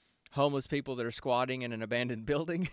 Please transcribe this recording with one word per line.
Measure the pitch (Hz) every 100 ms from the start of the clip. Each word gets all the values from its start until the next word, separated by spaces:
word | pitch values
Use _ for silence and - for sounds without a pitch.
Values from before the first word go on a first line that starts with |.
| _ _ -
homeless | 139 143 139 -
people | 143 139 123
that | 117
are |
squatting | - 139 123 127 127
in | 120
an | 113
abandoned | 110 120 123 113 113
<laughs> |
building. | 147 165 170 175